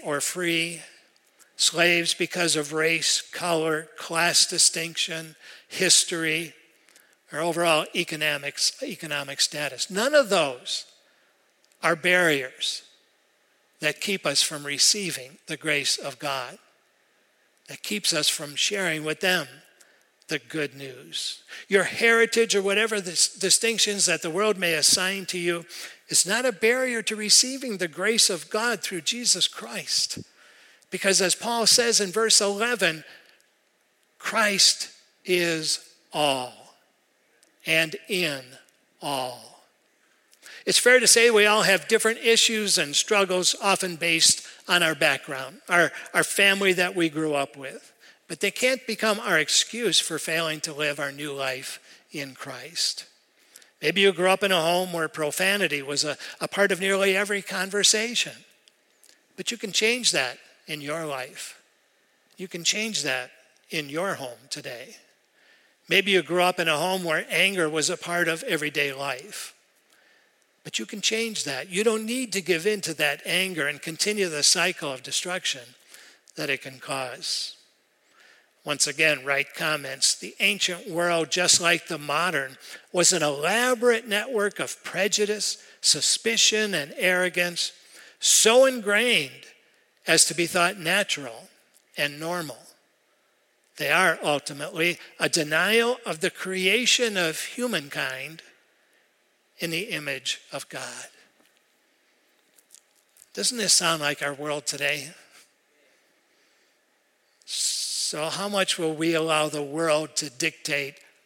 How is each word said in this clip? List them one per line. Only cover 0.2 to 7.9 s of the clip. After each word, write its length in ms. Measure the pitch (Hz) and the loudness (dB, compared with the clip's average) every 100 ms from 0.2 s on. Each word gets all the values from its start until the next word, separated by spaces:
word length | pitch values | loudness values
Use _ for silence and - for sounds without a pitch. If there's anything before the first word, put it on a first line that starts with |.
free, 600 | - 180 180 170 170 165 - - _ _ _ _ - - | -4 -4 -2 -2 -2 -8 -18 -20 _ _ _ _ -20 0
slaves 580 | - - 170 175 170 - | 0 4 4 4 2 -2
because 400 | 175 180 170 151 | -2 0 0 0
of 180 | 147 | -2
race, 480 | 156 160 165 147 - | -2 0 0 0 -2
color, 680 | - - 175 165 160 156 160 - | -4 -8 -2 0 0 -2 -6 -14
class 500 | - 165 170 165 - | -6 0 2 4 2
distinction, 880 | 175 - 175 165 165 - 160 160 156 - - _ | 4 2 2 -6 -6 -6 -6 -10 -18 -20 -20 _
history, 840 | - 185 - - 175 160 156 165 - _ _ _ - _ _ _ | 0 4 4 2 -2 -2 -2 -4 -12 _ _ _ -20 _ _ _
or 60 | - | -4
overall 460 | 170 165 170 156 180 | -2 2 4 4 2